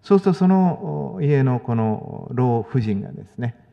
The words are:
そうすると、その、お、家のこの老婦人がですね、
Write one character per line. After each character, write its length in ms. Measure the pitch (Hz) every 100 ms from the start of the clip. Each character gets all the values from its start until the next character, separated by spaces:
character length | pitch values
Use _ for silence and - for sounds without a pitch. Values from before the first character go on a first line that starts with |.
そ 120 | -
う 40 | 196
す 60 |
る 80 | 190
と、 60 | 180
そ 100 | 185
の、 640 | 190 180 - 185 147 139 190
お、 40 |
家 220 | 147 143
の 180 | 131 123
こ 140 | -
の 560 | 113 110 110 - - -
老 300 | 123 127 117
婦 180 | 107 131
人 220 | 110 98
が 100 | 95
で 100 | 95 101
す 100 | -
ね、 180 | 120 - _